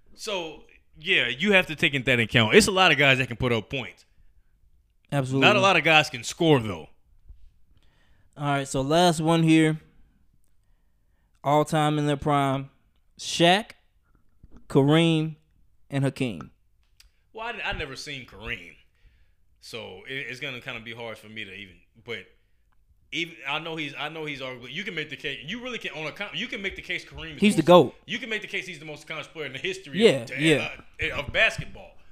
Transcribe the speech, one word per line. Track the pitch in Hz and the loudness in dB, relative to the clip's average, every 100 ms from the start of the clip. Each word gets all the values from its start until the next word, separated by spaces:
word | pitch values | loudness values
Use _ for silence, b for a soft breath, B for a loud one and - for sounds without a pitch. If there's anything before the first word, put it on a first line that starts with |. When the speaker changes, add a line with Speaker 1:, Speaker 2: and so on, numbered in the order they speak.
| _ | _
Speaker 1:
So, | - - 190 165 151 - _ _ - | -16 -8 -8 -8 -14 -20 _ _ -10
yeah, | 156 175 120 | 0 2 2
you | 127 202 | -2 2
have | 190 180 | 2 2
to | 151 | 0
take | 165 139 | 0 0
in | |
that | 127 123 | 2 2
account. | 110 127 110 | 4 4 6
It's | 165 220 | 8 8
a | |
lot | 185 185 | 6 4
of | 139 | 4
guys | 143 131 | 4 4
that | 127 | 0
can | 117 | -2
put | 127 | 0
up | 117 - | 0 -2
points. | 139 101 - _ _ - _ _ _ _ _ _ _ - | -8 -10 -14 _ _ -20 _ _ _ _ _ _ _ -6
Speaker 2:
Absolutely. | 143 131 135 160 | -4 -2 2 4
Speaker 1:
Not | 208 | 6
a | |
lot | 196 175 | 4 4
of | |
guys | 151 156 147 | 4 4 2
can | 120 | -4
score, | 110 - 165 143 | -10 0 4 4
though. | 110 87 - _ _ _ - - - _ _ _ _ _ _ _ _ - | 2 -8 -12 _ _ _ -20 -20 -20 _ _ _ _ _ _ _ _ -8
Speaker 2:
All | 143 | -4
right, | 139 135 | -2 -2
so | 139 | -2
last | 135 165 180 160 | 2 4 4 4
one | 156 165 | 2 4
here. | 160 160 156 156 - _ - _ _ _ _ _ _ _ _ _ _ _ _ _ | 6 6 4 0 -8 _ -20 _ _ _ _ _ _ _ _ _ _ _ _ _
All | 135 147 151 | 0 0 2
time | 160 151 151 | 2 0 0
in | 147 | 0
their | 143 | -2
prime. | 151 143 139 135 139 _ _ _ _ - | 0 2 2 -2 -6 _ _ _ _ -14
Shaq, | - - 170 190 226 - _ _ _ _ _ _ - - - | -6 2 4 4 0 -16 _ _ _ _ _ _ -20 -20 -2
Kareem, | 143 139 160 165 160 156 151 _ _ _ _ - | 2 4 4 4 2 -2 -8 _ _ _ _ -8
and | 139 | -4
Hakeem. | 135 127 127 85 67 _ _ _ _ _ _ _ _ | -4 -4 -6 -8 -16 _ _ _ _ _ _ _ _
Speaker 1:
Well, | 220 226 | -14 -12
I, | 214 165 | -8 -8
I | |
never | 185 151 131 | -6 -8 -10
seen | 147 139 117 | -12 -14 -14
Kareem. | 98 113 113 85 76 _ _ _ _ _ _ _ _ | -14 -10 -10 -12 -20 _ _ _ _ _ _ _ _
So, | - 117 101 95 117 | -18 -16 -14 -16 -14
it, | 135 120 | -12 -10
it's | 123 | -12
gonna | 143 123 | -12 -12
kinda | 139 120 | -12 -14
be | 113 | -14
hard | 113 117 107 | -14 -14 -14
for | 107 | -16
me | 110 101 | -16 -14
to | |
even, | 95 98 90 _ 113 | -14 -18 -20 _ _
but | 113 107 90 _ _ _ _ _ _ _ _ | -14 -14 -14 _ _ _ _ _ _ _ _
even, | 143 170 165 135 | -10 -10 -10 -8
I | 151 | -8
know | 165 160 | -8 -10
he's, | 147 127 | -10 -10
I | 147 | -12
know | 160 | -10
he's | 151 135 | -10 -10
arguably, | 131 127 120 | -12 -12 -14
you | 147 | -12
can | 208 165 | -10 -10
make | 135 | -10
the | 135 | -10
case, | 151 127 131 | -10 -10 -10
you | 233 | -12
really | 254 226 | -10 -10
can, | 175 | -10
on | 143 156 | -10 -10
a | |
con-, | - 202 | -10 -10
you | 151 226 | -10 -10
can | 220 | -8
make | 196 185 | -10 -10
the | |
case | - 170 | -10 -10
Kareem | - 139 160 143 | -10 -16 -16 0
is | |
Speaker 2:
He's | 208 196 | 2 4
the | |
Speaker 1:
most, | 151 | 8
Speaker 2:
goat. | 175 127 - - | 8 8 0 -12
Speaker 1:
you | 214 | -10
can | 247 | -8
make | 214 | -8
the | - | -8
case | 196 151 | -10 -10
he's | 160 | -14
the | 156 | -14
most | 147 | -16
accomplished | - 156 135 | -14 -14 -12
player | 156 143 | -12 -12
in | |
the | 127 | -8
history | 180 180 - 160 | -6 -8 -8 4
Speaker 2:
Yeah, | 214 135 | 4 4
Speaker 1:
of, | 117 131 | -2 -2
Speaker 2:
yeah. | 156 143 156 131 - - | 2 2 0 -10 -18 -10
Speaker 1:
uh, | 160 131 | -8 -6
of | 131 | -4
basketball. | 170 220 - 123 107 95 - - | 0 0 0 -12 -16 -20 -20 -20